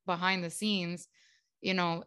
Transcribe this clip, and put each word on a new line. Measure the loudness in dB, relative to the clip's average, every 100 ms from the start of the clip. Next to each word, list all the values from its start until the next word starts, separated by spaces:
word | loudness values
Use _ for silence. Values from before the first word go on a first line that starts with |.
| -4
behind | 0 2 2
the | -2
scenes, | -2 0 0 0 -6 -10 _ -20 _ _ _
you | -2
know, | 2 2 0